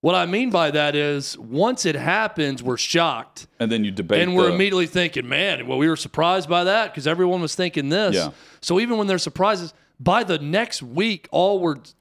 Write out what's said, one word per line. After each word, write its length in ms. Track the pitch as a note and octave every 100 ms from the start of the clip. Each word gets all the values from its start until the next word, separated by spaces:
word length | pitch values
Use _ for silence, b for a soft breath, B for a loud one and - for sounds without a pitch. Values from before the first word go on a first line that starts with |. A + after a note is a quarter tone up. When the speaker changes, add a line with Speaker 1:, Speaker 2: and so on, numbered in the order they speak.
Speaker 1:
What 120 | D#3+
I 120 | F3+ F3
mean 240 | F#3+ B3+
by 200 | F#3+ D#3+
that 220 | D3 D3
is 440 | D3 D3 C#3+ C#3 -
once 480 | A2+ C3 G#3 B3+ E3+
it 80 |
happens, 680 | C3+ G#2+ F#3+ A3 - D3 C3
we're 140 | B2 A#2+
shocked. 720 | - E3+ E3+ A#2+ - - - _
Speaker 2:
And 140 | A2+
then 120 | A2+
you 60 | G#2
debate 300 | F#2+ F2 G#2
Speaker 1:
And 160 | F3+ F3+
we're 120 | F3+
Speaker 2:
the 60 |
Speaker 1:
immediately 320 | F3 G3 F#3 E3
thinking, 400 | F3+ F3 D3+ B2
"Man, 400 | C#3 G3 D3 B2
well, 120 | C3
we 100 | D3+
were 80 | D#3
surprised 500 | - - E3 F#3 D#3
by 180 | F3
that 280 | F3 G#3 G#3+
'cause 120 | - C#3+
everyone 340 | E3+ F3+ F3+
was 140 | D#3+
thinking 340 | - F3+ D#3+ C#3
this." 260 | F3 G#3+
Speaker 2:
Yeah. 180 | F#2+ D#2 B B B
Speaker 1:
So 180 | - F3+
even 180 | A#3 A3+
when 80 | G3+
there's 160 | F#3
surprises, 500 | - - G3 G3+ E3+ - b b
by 260 | C3 G3+
the 140 | G#3 E3
next 440 | C#3+ F3+ A#3 -
week, 440 | B2+ C3 A3 G3 -
all 280 | D#3 F#3 G3+
we're 200 | F3 C#3 - _